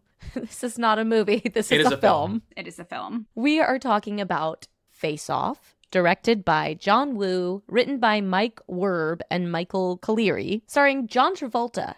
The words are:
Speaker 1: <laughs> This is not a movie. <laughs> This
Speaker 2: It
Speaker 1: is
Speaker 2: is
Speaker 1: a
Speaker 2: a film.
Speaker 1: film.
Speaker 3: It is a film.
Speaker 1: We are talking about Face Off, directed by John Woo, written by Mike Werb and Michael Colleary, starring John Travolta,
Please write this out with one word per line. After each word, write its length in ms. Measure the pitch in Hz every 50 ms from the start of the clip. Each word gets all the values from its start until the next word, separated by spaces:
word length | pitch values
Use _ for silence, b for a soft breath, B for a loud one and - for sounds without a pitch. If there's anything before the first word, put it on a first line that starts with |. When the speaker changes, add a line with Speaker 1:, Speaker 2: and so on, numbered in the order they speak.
| _ _ _ _
Speaker 1:
<laughs> 160 | - - -
This 280 | 262 - - - - -
is 160 | 247 - 233
not 220 | 233 220 214 214
a 40 | 220
movie. 380 | 226 226 220 208 214 208 226 - 233
<laughs> 40 | -
This 200 | 226 208 - 151
Speaker 2:
It 80 | 147
Speaker 1:
is 60 | 156
Speaker 2:
is 60 | 151 139
Speaker 1:
a 40 |
Speaker 2:
a 40 | -
film. 300 | - 196 175 147 147 180
Speaker 1:
film. 120 | 214 233 - _ _
Speaker 3:
It 120 | - - 180
is 100 | 175 -
a 60 | 170
film. 420 | _ 170 - 95 - 220 233 214 _ _
Speaker 1:
We 260 | 226 240 294 302 320
are 200 | 311 - 254 262
talking 400 | - 254 208 208 - 208 208 208
about 480 | 202 180 180 147 160 160 160 - - _ _ _ _ _
Face 400 | _ _ - 156 151 147 - -
Off, 460 | 143 127 135 202 294 _ _ _ _ _ _ _
directed 520 | - 185 175 170 190 - _ 233 233 208 -
by 320 | - 160 156 151 151 156
John 420 | - - 196 208 240 285 294 254
Woo, 460 | 202 202 185 185 185 180 180 185 202 _ -
written 300 | - 240 247 - 285 247
by 240 | 240 220 214 208 202
Mike 380 | 190 185 190 220 240 - - -
Werb 540 | - 185 175 196 196 180 165 160 156 170 170 - _
and 220 | - 180 180 175 170
Michael 460 | 165 180 - - 190 185 180 180 180
Colleary, 640 | - - 220 226 226 185 147 92 - - 196 220 _
starring 400 | _ - 294 285 277 269 277 247
John 300 | 214 - 247 269 349 381
Travolta, 600 | - 294 233 220 240 240 240 _ 190 - - -